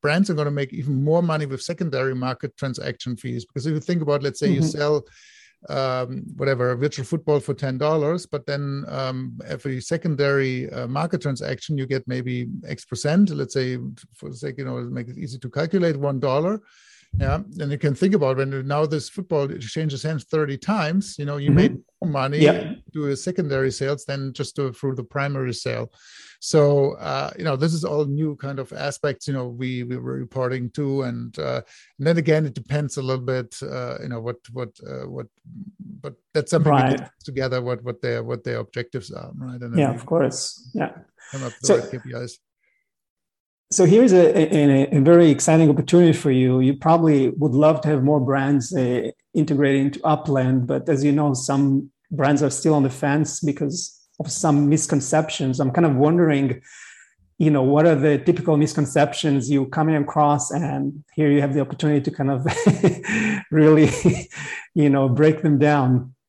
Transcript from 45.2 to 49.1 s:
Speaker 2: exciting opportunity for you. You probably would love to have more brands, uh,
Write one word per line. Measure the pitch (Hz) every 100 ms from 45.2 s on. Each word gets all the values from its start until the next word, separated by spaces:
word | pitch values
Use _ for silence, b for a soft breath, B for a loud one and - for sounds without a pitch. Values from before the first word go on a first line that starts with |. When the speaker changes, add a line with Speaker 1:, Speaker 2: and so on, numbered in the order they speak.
| 170
Speaker 2:
exciting | 143 - 160 160
opportunity | 147 127 175 175
for | 151 151
you. | 127 127 127
You | 131
probably | 139 160 170 165 147 131
would | - 147
love | 127 151 156
to | 151
have | 151
more | 131 147
brands, | 127 135 135 143 117
uh, | 180 127 123 117